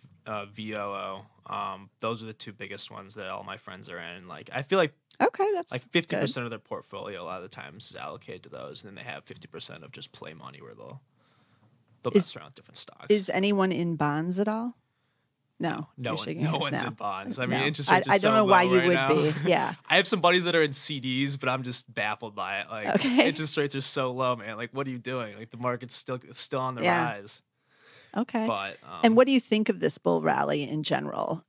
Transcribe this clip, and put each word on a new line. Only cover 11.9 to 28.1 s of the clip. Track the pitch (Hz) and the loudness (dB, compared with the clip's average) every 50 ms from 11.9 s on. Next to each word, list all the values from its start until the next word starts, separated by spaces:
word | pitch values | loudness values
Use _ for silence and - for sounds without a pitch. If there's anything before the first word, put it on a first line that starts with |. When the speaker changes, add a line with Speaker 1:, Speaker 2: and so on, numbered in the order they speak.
| _ _ - | _ _ -2
Speaker 1:
they'll | 127 - | 2 2
Speaker 2:
Is, | 208 175 | 4 4
Speaker 1:
mess | - - | 2 -4
around | - 78 - | -6 -8 -18
with | - | -20
different | - - - - | -20 -16 -10 -6
stocks. | - - - - - - - | -6 -6 -6 -10 -6 0 2
Speaker 2:
is | 208 208 190 - | 2 2 2 0
anyone | - 185 196 202 208 196 190 190 - | 0 0 2 2 4 4 2 2 2
in | - 170 170 170 | 0 0 0 0
bonds | 147 156 147 147 156 160 180 180 190 | 0 0 0 0 0 0 -2 0 0
at | 208 | 0
all? | 214 214 220 233 247 240 _ _ _ _ _ _ _ _ _ _ _ _ _ _ _ _ - | 0 -2 -2 -4 -6 -8 _ _ _ _ _ _ _ _ _ _ _ _ _ _ _ _ -4
No, | - 165 - - 151 - _ | -4 -2 -2 -4 -8 -12 _
Speaker 1:
No | - 123 120 | -8 -4 -4
Speaker 2:
you're | - | -4
Speaker 1:
one, | 156 - | -4 -4
Speaker 2:
shaking | - 156 160 - | -4 -4 -2 0
Speaker 1:
no | 156 | 0
Speaker 2:
your | |
head. | 160 143 | 0 0
Speaker 1:
one's | - 143 135 - 139 | 0 0 0 -2 -2
Speaker 2:
No. | |
Speaker 1:
in | 127 113 | -2 -4
bonds. | - 101 104 95 92 98 - - | -6 -4 -4 -4 -4 -6 -6 -4
I | 135 123 | -2 -2
Speaker 2:
No. | 123 123 | 0 0
Speaker 1:
mean, | - 135 | 0 0
interest | 143 151 147 143 156 | 0 -2 0 2 4
Speaker 2:
I, | 180 | 4
Speaker 1:
rates | 185 175 | 6 6
are | - | 6
Speaker 2:
I | 202 | 4
don't | 196 185 214 | 6 6 6
Speaker 1:
so | 220 | 6
Speaker 2:
know | 220 214 | 6 8
why | 190 196 180 180 | 8 8 8 8
Speaker 1:
low | 185 | 8
Speaker 2:
you | 185 185 | 6 6
Speaker 1:
right | 170 | 6
Speaker 2:
would | 180 175 | 6 4
Speaker 1:
now. | - - 139 | 4 4 4
Speaker 2:
be. | 151 151 147 151 151 143 | 4 4 4 2 2 2
Speaker 1:
<laughs> | 143 185 | 2 2
Speaker 2:
Yeah. | 175 156 143 - - - - - | 4 4 2 0 -4 -6 -2 2
Speaker 1:
I | 156 | 4
have | 180 190 | 4 6
some | - 220 190 | 4 4 6
buddies | 165 175 175 180 175 | 6 6 6 6 4
that | 175 170 | 4 4
are | 165 156 | 4 4
in | 147 | 4
C | 139 - - - 156 135 | 2 0 0 0 0 -2
Ds, | 123 131 127 131 139 139 143 | -2 -2 0 0 0 0 0
but | 135 - 131 | -2 0 0
I'm | 127 131 127 | 0 0 -2
just | 127 123 - - - 117 | -2 -2 -2 -4 -4 -4
baffled | 117 104 107 104 - - 110 104 | -4 -2 -2 -2 -4 -6 -10 -6
by | 104 92 95 98 98 | -6 -6 -4 -4 -6
it. | - - | -6 -6
Like, | 110 110 107 113 - | -8 -6 -2 0 2
Speaker 2:
Okay. | - - 269 247 254 - | 2 2 2 2 4 4
Speaker 1:
interest | - 156 156 156 147 - | 2 2 0 -2 -2 -2
rates | 156 143 139 - | -2 -2 -2 -2
are | 135 | -2
so | 131 - - 147 131 127 123 | 0 0 0 0 0 -2 0
low, | 127 131 127 123 | 0 0 0 0
man. | 117 101 110 110 | -2 -4 -10 -8
Like, | 107 120 117 - | -8 -8 -8 -6
what | 135 139 | -6 -6
are | 135 | -6
you | 127 120 | -6 -8
doing? | 110 127 131 127 117 107 101 | -8 -6 -6 -6 -6 -8 -10
Like, | 104 110 110 | -14 -16 -16
the | - | -8
market's | 117 123 123 123 117 123 123 - | -4 -2 -2 -2 -2 -2 -2 0
still, | - - - 127 123 - | 0 0 -2 -4 -8 -8
it's | - 123 - | -6 -2 -2
still | - - - 135 | 0 0 0 -2
on | 131 127 127 | -2 -2 -2
the | 120 113 | 0 2
Speaker 2:
Yeah. | 180 175 175 165 | 2 2 2 2
Speaker 1:
rise. | 120 110 101 101 104 - - _ _ _ _ _ _ _ _ _ - - - - _ | -2 -4 -6 -8 -10 -12 -12 _ _ _ _ _ _ _ _ _ -20 -20 -20 -18 _